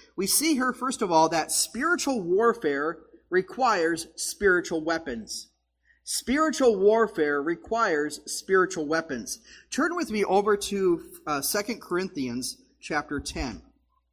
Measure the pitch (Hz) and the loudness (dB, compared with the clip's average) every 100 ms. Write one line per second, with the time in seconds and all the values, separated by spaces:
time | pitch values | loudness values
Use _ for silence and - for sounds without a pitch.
0 | - - 190 - 320 262 254 247 262 - | -14 -6 -2 0 2 2 0 -2 -4 -2
1 | 196 160 160 170 - - - 220 320 349 | 2 4 4 2 -2 -2 -2 -2 0 0
2 | 285 247 170 185 233 226 151 139 151 170 | 0 -2 2 4 4 2 0 0 -2 -6
3 | - - - 185 185 - 254 196 156 160 | -12 -20 -2 -2 -2 0 2 2 2 0
4 | - - - - 202 180 - 165 156 165 | -6 -10 -10 0 4 4 2 -2 -2 -2
5 | 160 117 104 - - _ _ _ _ _ | -4 -8 -8 -14 -16 _ _ _ _ _
6 | - - - 285 311 - 247 196 202 220 | -8 -6 -2 0 2 4 4 6 4 4
7 | 214 - 147 143 147 170 - 226 220 151 | 2 0 0 0 -2 -4 -2 0 2 2
8 | 147 - - - - 190 185 175 147 160 | -2 -6 -10 -10 0 2 2 0 -2 -2
9 | 160 123 - - - - - - 330 349 | -2 -6 -8 -12 -14 -20 -10 -2 0 0
10 | 277 214 196 196 208 202 - 202 185 170 | -2 -2 2 2 2 0 0 0 2 0
11 | - - 156 143 139 208 208 208 - 175 | -4 -12 -6 -4 -2 -2 -4 -6 -4 -4
12 | 185 143 127 120 123 - _ _ - 156 | -4 -6 -6 -4 -8 -10 _ _ -6 -4
13 | 147 143 - 170 226 208 - _ _ _ | -4 -6 -6 -8 -8 -8 -16 _ _ _
14 | _ | _